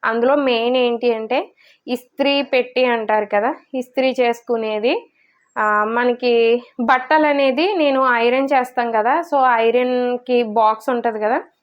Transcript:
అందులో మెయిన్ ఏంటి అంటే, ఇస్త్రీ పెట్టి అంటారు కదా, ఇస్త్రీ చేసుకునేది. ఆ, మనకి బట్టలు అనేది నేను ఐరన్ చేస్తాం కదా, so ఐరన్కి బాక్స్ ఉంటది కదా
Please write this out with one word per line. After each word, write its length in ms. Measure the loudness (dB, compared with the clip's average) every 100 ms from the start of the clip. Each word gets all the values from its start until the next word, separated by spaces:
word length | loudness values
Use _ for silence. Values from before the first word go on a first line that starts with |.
అందులో 320 | -2 0 0 2
మెయిన్ 420 | 2 0 0 0
ఏంటి 360 | 0 0 -2
అంటే, 360 | -2 -2 -4 -4 _ _ _ -8
ఇస్త్రీ 540 | -8 -8 _ 0 0
పెట్టి 440 | 0 -2 -2 0 0
అంటారు 420 | 0 0 -2 0
కదా, 220 | -2 -2 -4 _
ఇస్త్రీ 420 | -8 -6 -2 -2 2
చేసుకునేది. 920 | 0 0 -4 -4 -2 -2 -2 -2 -6 _ _ _ _ -4
ఆ, 260 | 0 2
మనకి 800 | 0 0 0 0 0 2 2 0 -2 -6
బట్టలు 480 | 0 0 2 2 2
అనేది 460 | 2 0 2 0
నేను 340 | 0 0 2 2
ఐరన్ 340 | 2 2 0 0
చేస్తాం 380 | 0 -2 -4 -2
కదా, 300 | 0 0 0
so 200 | 0 0 2
ఐరన్కి 960 | 2 2 2 0 -2 -2 -4 -2 0
బాక్స్ 460 | 0 2 0 0 -4
ఉంటది 300 | -2 -2 -2
కదా 220 | -2 -2 -6 _